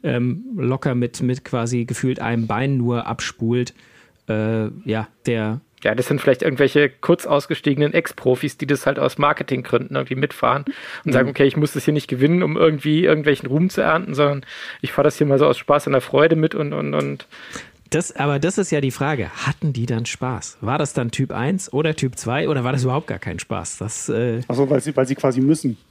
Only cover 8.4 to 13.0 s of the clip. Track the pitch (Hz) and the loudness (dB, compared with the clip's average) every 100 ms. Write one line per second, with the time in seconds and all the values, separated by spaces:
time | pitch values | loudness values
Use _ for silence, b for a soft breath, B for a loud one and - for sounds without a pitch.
8.4 | 147 - 135 139 - 143 135 - 147 151 | 0 -4 -2 0 0 2 0 2 2 2
9.4 | - 127 123 120 123 135 127 127 147 - | -2 -4 0 0 0 -6 -4 -2 -2 0
10.4 | 117 135 147 B B B - 131 135 135 | 0 2 -2 B B B 0 2 2 4
11.4 | 139 151 147 139 - 151 - 127 143 175 | 4 4 0 0 0 0 -2 2 4 4
12.4 | 170 156 165 151 151 156 | 2 4 2 4 2 4